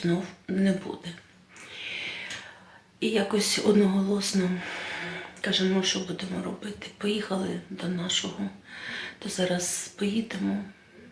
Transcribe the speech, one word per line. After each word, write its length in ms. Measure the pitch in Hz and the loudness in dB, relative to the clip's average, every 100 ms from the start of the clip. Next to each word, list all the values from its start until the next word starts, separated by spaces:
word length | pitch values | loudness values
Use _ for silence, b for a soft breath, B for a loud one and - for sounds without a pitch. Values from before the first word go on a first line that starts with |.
знов 220 | 175 175 190 - - | 2 2 0 -8 -4
не 240 | 190 196 | 2 4
буде. 380 | 180 - - 170 - - - - B B B B B B B B B B B B B - - | 4 -2 -8 -10 -14 -18 -20 -20 B B B B B B B B B B B B B -20 -4
І 100 | 220 | 2
якось 500 | 214 196 214 - - - | 2 4 2 2 4 6
одноголосно 840 | 202 196 190 196 208 190 196 180 180 B B B B 175 175 B - | 8 8 6 4 2 2 2 4 2 B B B B -6 -8 B -6
кажемо, 420 | 202 190 185 190 | 0 2 4 4
що 160 | 185 196 | 4 0
будемо 440 | 185 170 185 180 | -2 -6 -4 -4
робити. 440 | 185 190 208 208 - - | -4 -6 -8 -10 -12 -4
Поїхали 640 | 208 214 208 190 190 175 - | -2 0 0 -2 -2 -4 -6
до 180 | 190 180 | -6 -2
нашого, 640 | 180 180 - 190 196 202 - B B B B B B | -2 0 0 -2 -4 -6 -6 B B B B B B
то 100 | 208 | -6
зараз 640 | - 185 175 - - - - | 0 2 2 0 -2 -6 -2
поїдемо 680 | 202 214 220 190 196 196 196 - - - - | 0 0 -2 -2 -2 -2 -4 -12 -20 -20 -20